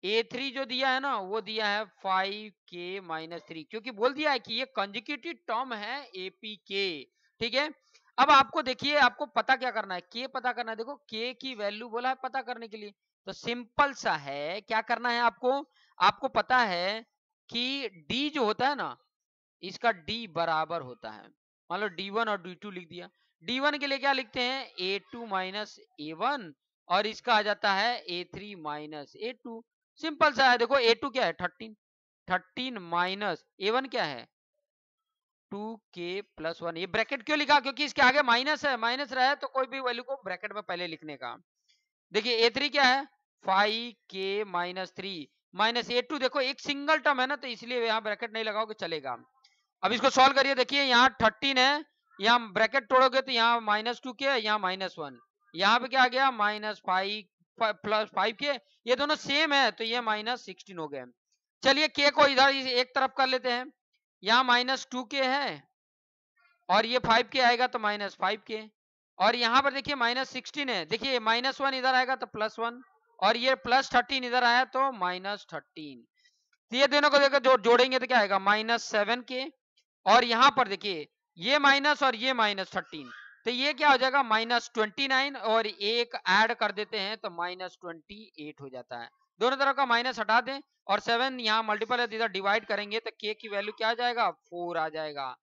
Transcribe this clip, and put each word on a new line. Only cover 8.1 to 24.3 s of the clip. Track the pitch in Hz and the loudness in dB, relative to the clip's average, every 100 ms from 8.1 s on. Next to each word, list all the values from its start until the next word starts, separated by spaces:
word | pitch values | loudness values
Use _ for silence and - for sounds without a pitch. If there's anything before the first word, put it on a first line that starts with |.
| - | 0
अब | 277 | 6
आपको | 277 262 330 | 6 6 0
देखिए, | 262 - 277 294 | -4 -2 0 4
आपको | 254 - 285 | 4 2 -4
पता | 233 220 262 | -4 0 0
क्या | 254 | 0
करना | 214 196 185 | -4 -6 -8
है, | |
के | - 233 254 | -8 -10 -8
पता | 262 247 | -4 -4
करना | 233 233 | -4 -6
है। | 220 | -8
देखो, | 226 285 _ | -10 -12 _
के | 220 233 | -6 -6
की | 254 262 233 | -8 -12 -6
वैल्यू | 202 208 240 | -6 -6 -8
बोला | 226 247 | -4 -4
है | 262 | -4
पता | 254 262 | -4 -6
करने | 240 240 233 | -6 -10 -10
के | 214 | -14
लिए, | 208 202 _ _ - | -16 _ _ _ -14
तो | |
सिंपल | 190 - 240 240 - 285 269 | -10 -6 -6 -8 0 0 0
सा | 233 156 | -2 -4
है, | 139 143 147 196 | -4 -6 -6 -8
क्या | 208 220 | -4 -4
करना | 220 233 240 | -2 -2 0
है | 233 | 2
आपको, | 240 - 247 269 285 _ _ _ | 0 0 0 0 -4 _ _ _
आपको | 185 208 262 | 2 2 -2
पता | 240 208 254 | -2 2 2
है | 226 175 180 214 233 _ _ _ _ | 2 0 -2 -4 -10 _ _ _ _
कि | - 247 277 254 185 147 | -4 -4 -4 -8 -12 -6
डी | 240 294 | -2 -2
जो | 294 220 | 0 0
होता | 214 262 | 2 0
है | 285 | 0
ना, | 165 123 _ _ _ _ _ _ | -6 -8 _ _ _ _ _ _
इसका | 180 190 233 | -14 -2 0
डी | 202 151 220 226 160 | 0 -4 -8 -8 -4
बराबर | 165 156 156 165 | 0 0 -2 -6
होता | 131 120 113 | -8 -14 -14
है, | 107 107 _ _ _ _ | -16 -20 _ _ _ _
मान | 175 | -6
लो | 208 | -6
डी | 170 196 | -6 -6
वन | 202 226 | -4 -2
और | 202 | -4
डी | 175 175 | -8 -14
टू | 208 | -14
लिख | 180 170 | -14 -16
दिया। | 175 180 _ _ _ | -18 -18 _ _ _
डी | 165 247 | -6 0
वन | 285 294 | 0 0
के | 277 | -4
लिए | 269 | -2
क्या | 269 | 0
लिखते | 269 240 | 0 -2